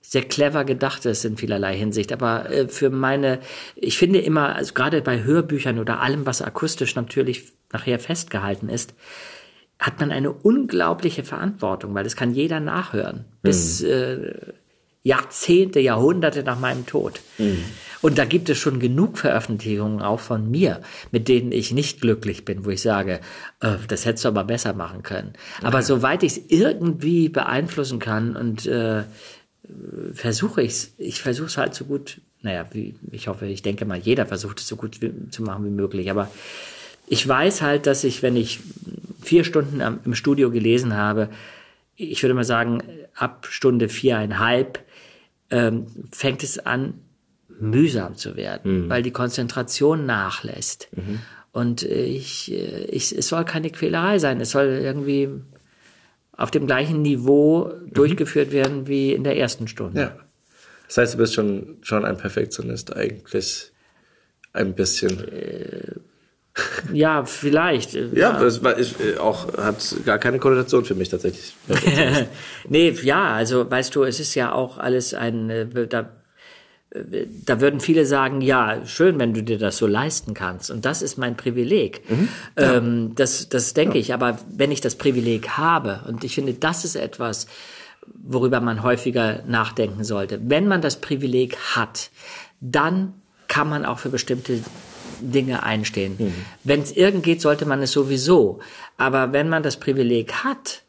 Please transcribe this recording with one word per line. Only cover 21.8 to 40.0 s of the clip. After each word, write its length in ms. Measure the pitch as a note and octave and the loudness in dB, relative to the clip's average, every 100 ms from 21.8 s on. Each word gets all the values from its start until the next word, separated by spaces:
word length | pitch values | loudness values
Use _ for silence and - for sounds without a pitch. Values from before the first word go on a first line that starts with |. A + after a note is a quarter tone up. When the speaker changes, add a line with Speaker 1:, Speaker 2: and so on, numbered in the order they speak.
| D3 - | -2 0
Speaker 1:
glücklich 440 | A#2 G#2+ G#2 F2+ - | 0 2 -2 -6 -6
bin, 200 | G2 G2+ | -6 -4
wo 40 | |
ich 140 | G2 | -2
sage, 360 | A#2 G2+ F#2+ F2+ - - - _ | 0 0 0 -4 -8 -18 -18 _
"Äh, 160 | A2+ G2 - | -2 -2 -4
das 180 | A2 A#2 | -4 -2
hättest 200 | A2+ B2+ | 0 0
du 40 | |
aber 140 | G#2 | 0
besser 300 | G2 A#2+ G#2+ | 0 -2 -2
machen 280 | G2 E2+ F#2+ | -4 -8 -10
können." 320 | G#2 G2 G2+ - - - | -10 -8 -10 -16 -16 -4
Aber 140 | A2 C3 | 0 2
Speaker 2:
Okay. 60 | A#2 | 4
Speaker 1:
soweit 340 | C3 C3 E3+ | 2 4 2
ich's 180 | F3 - - | 2 0 2
irgendwie 800 | E3 A3 - E3+ E3 D3 E3+ D#3+ | 4 4 2 0 0 2 2 2
beeinflussen 680 | - - B2+ E3 - C3+ A#2+ | 2 0 -2 -2 -4 -4 -4
kann 380 | A2+ A2 A2+ - | -2 -2 -2 -2
und, 320 | A#2+ G#2+ - | -4 -4 -2
äh, 360 | B2 A2+ A2 G#2+ A2 - - _ _ - - - - G1+ | 0 0 -2 -4 -14 -20 -20 _ _ -20 -18 -14 -12 -12
versuche 480 | - A#2+ G#2+ G#3 - | -6 -4 -2 0 0
ich's, 320 | A#2 - - _ | 0 -2 -8 _
ich 240 | - - | -10 -6
versuch's 360 | B2+ B2 D#3+ C#3+ | -4 -4 -4 -4
halt 160 | C3+ | -4
so 120 | - C#3 | -4 -6
gut, 340 | C#3 C#3 - _ _ | -6 -8 -20 _ _
naja, 240 | G#2+ F2+ E2+ | -6 -6 -6
wie, 240 | A2 - - - | -8 -10 -12 -16
ich 160 | A2 - | -12 -8
hoffe, 180 | G2 G2+ | -8 -6
ich 160 | G2 | -4
denke 240 | G2+ G2+ G#2 | -4 -4 -4
mal, 120 | F2+ | -4
jeder 280 | G2+ B2+ - | 0 2 2
versucht 340 | F#2 G2+ G#2 | -2 -6 -8
es 80 | - | -10
so 80 | G#2+ | -8
gut 260 | A2 - | -10 -6
wie, 100 | - - - | -8 -8 -14
zu 140 | - | -8
machen 220 | A2 F#2+ G2+ | -6 -4 -4
wie 40 | |
möglich. 420 | G2+ G2 G2 F#2 | -2 -2 -2 -2
Aber 180 | G2+ G2 - - - - - - - - | -2 -4 -8 -16 -16 -16 -18 -20 -20 -4
ich 180 | - C3 | -2 2
weiß 340 | C3 E3+ G3+ | 4 4 2
halt, 260 | D3+ C#3+ D3 | 0 2 2
dass 160 | C#3 | 2
ich, 180 | C3+ A#2 | 2 2
wenn 140 | C3 B2 | 2 2
ich 240 | A2+ - - - - - - - | 0 -6 -12 -16 -14 -14 -16 -16
vier 200 | - E3+ | 4 6
Stunden 380 | E3+ D#3+ C#3+ C#3 | 6 2 0 -2
am, 180 | A#2+ A#2 | -2 -2